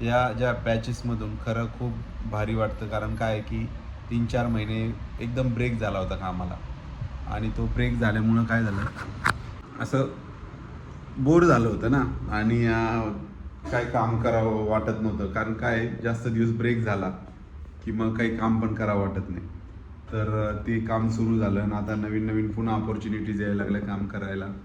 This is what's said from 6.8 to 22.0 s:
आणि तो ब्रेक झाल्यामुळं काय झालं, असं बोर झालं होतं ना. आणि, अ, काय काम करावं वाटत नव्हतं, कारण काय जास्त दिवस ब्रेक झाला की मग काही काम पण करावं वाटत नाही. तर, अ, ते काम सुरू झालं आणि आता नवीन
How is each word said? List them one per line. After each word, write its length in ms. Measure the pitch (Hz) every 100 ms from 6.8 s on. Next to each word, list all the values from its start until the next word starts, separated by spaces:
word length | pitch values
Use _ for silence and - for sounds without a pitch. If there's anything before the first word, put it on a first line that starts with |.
| - - - - -
आणि 160 | 104 110
तो 160 | 110 113
ब्रेक 320 | 117 123 117
झाल्यामुळं 460 | 113 107 110 113
काय 180 | 113 113
झालं, 200 | 110 101 120 - - - - - - - - -
असं 260 | - 135 131 - - - - - - - - - - -
बोर 260 | 135 170
झालं 240 | 175 123 113
होतं 220 | 101 113
ना. 440 | 139 127 - - 107
आणि, 300 | 110 117 117
अ, 420 | 113 113 113 107 101 101 - - - -
काय 140 | 123
काम 380 | 117 123 117 113
करावं 420 | 117 113 110 107
वाटत 360 | 107 107 107 101
नव्हतं, 260 | 110 98 98
कारण 260 | 110 110
काय 380 | 110 120 113 117 -
जास्त 260 | 117 113 123
दिवस 220 | 113 113
ब्रेक 280 | 113 117 117
झाला 300 | 110 98 92 95 - - - - - -
की 80 | 113
मग 240 | 107 113 110
काही 200 | 117 113
काम 240 | 113 110
पण 140 | 110
करावं 340 | 104 107 101 98
वाटत 220 | 95 92
नाही. 160 | 87 - - - - - - -
तर, 400 | 110 110 107 107
अ, 140 | 107 113
ते 140 | 113
काम 280 | 113 113 113
सुरू 300 | 113 113 113
झालं 220 | 104 101
आणि 120 | 104
आता 220 | 104 101
नवीन 320 | 107